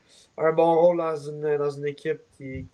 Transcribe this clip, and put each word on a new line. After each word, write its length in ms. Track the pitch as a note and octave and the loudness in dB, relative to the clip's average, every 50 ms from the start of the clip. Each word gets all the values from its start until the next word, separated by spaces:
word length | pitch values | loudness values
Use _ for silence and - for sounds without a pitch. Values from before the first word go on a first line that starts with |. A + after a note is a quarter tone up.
| _ _ _ _ _ _ _ | _ _ _ _ _ _ _
un 140 | - D3+ D#3+ D#3+ | -2 -2 0 2
bon 220 | E3 E3 E3 E3 | 2 2 2 6
rôle 220 | D#3+ E3+ F3 F3 | 6 6 6 6
dans 180 | E3+ E3 D#3+ D#3+ | 4 -2 -4 -6
une, 420 | D3 C#3 D3+ D3+ D3 D3+ D3+ D3 | -6 -10 -12 -10 -6 -2 -2 0
dans 120 | C#3+ C#3+ D3 | 0 -2 -4
une 180 | C#3 C#3+ C#3+ | -4 -6 -8
équipe 340 | D3 C#3 - - D#3 D#3 - - _ _ | -8 -8 -6 -6 -6 -6 -6 -8 _ _
qui, 300 | - C3+ C3 C3 C3 - - | -18 -16 -14 -14 -14 -14 -16